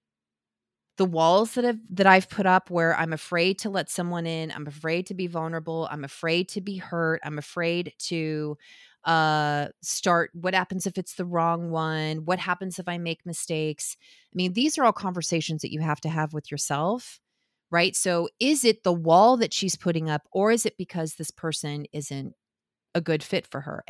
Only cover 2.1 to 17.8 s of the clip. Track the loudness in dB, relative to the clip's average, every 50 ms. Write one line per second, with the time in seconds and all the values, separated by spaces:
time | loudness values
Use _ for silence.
2.1 | 8 8 6 2 -2 0 4 4 4 4 4 2 0 2 2 4 2 2 0 -2
3.1 | -4 -6 -6 -4 -2 0 2 0 0 -2 -4 -4 -4 -4 -4 -4 -4 -4 -4 -4
4.1 | -4 -4 -4 -4 -4 -4 -6 -8 -8 -10 -10 -12 -12 -8 -4 -2 -2 -2 -2 -6
5.1 | -6 -6 -6 -6 -4 -6 -6 -4 -6 -8 -6 -6 -6 -6 -6 -6 -6 -8 -10 -12
6.1 | -12 -6 -2 0 0 0 0 -2 -6 -8 -8 -8 -10 -10 -10 -8 -4 -2 0 0
7.1 | 0 -2 -4 -8 -8 -8 -10 -8 -6 -4 -2 -2 0 -2 -4 -6 -10 _ -10 -6
8.1 | -4 -4 -4 -4 -4 -4 -4 -6 -8 -10 _ -20 -20 -20 -20 -20 _ _ _ 0
9.1 | 2 4 4 4 4 2 2 2 0 0 -2 -4 -8 _ -8 -6 -6 -2 0 2
10.1 | 2 2 2 0 -4 -6 -6 0 0 0 0 0 -4 -4 -4 -4 -6 -6 -8 -8
11.1 | -8 -8 -8 -2 0 0 2 2 2 0 -2 -4 -2 -2 -2 -2 -2 -2 -2 -2
12.1 | -4 -4 -2 -2 -2 -2 0 -2 -4 -2 -4 -8 -8 -8 -8 -6 -6 -4 -4 -6
13.1 | -6 -6 _ -10 -8 -8 -6 -4 -4 -2 -2 -4 -4 -6 -8 -10 -10 -12 _ -20
14.1 | -20 _ _ _ _ -2 -2 0 0 2 0 0 2 4 4 2 2 2 -2 -4
15.1 | -4 -4 -4 -2 -2 -2 -2 -2 -6 -6 -6 -8 -6 -4 -2 -4 -4 -4 -4 -4
16.1 | -2 -2 -4 -4 -4 -8 -8 -8 -8 -8 -4 -2 -2 0 0 0 -2 -2 -6 -12
17.1 | -18 -20 _ _ _ _ _ _ _ _ _ _ 2 2